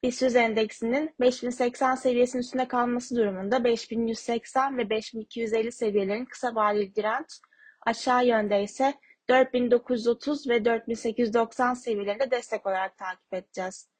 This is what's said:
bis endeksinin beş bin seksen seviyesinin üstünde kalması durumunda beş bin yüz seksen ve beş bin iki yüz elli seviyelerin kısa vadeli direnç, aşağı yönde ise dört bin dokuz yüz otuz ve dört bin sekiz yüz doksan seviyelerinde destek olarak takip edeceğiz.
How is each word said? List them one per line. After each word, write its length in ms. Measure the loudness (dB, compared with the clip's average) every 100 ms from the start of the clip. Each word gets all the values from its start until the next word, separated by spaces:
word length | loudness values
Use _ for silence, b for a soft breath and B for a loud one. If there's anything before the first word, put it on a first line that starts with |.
bis 180 | -2 0
endeksinin 920 | 2 4 4 2 -2 -2 -2 -2 -2 _
beş 240 | 2 2
bin 60 | -6
seksen 460 | -2 -2 0 0 2
seviyesinin 460 | 0 2 2 0
üstünde 260 | -4 -4 -2
kalması 480 | 0 0 -2 -4 0
durumunda 480 | 0 0 0 0
beş 280 | 2 0 -2
bin 160 | -4 -2
yüz 120 | -4
seksen 580 | -4 -4 -2 -2 0 -2
ve 120 | -2
beş 240 | -2 -4
bin 60 | -12
iki 200 | -12 -6
yüz 140 | -2
elli 180 | -2 -2
seviyelerin 540 | -2 0 0 0 -4 -6
kısa 300 | -6 -4 0
vadeli 400 | 0 2 -2 -2
direnç, 320 | -2 -4 -6 -18 b b b b -4
aşağı 400 | -2 2 4 4
yönde 380 | 2 2 0
ise 300 | 0 0 0 0 b b 2
dört 240 | 4 4
bin 180 | 2 4
dokuz 280 | 2 2 -2
yüz 80 | 0
otuz 420 | 0 -2 -4 0
ve 160 | 2 2
dört 220 | 0 -2
bin 60 |
sekiz 340 | -4 -4 0 2
yüz 60 |
doksan 400 | 2 0 0 0
seviyelerinde 580 | 0 -2 -2 -2 -2 0
destek 340 | -2 -2 -6 -2
olarak 320 | -2 -4 _
takip 360 | -12 -12 _
edeceğiz. 560 | -10 -10 -10 -10 -10 -20 _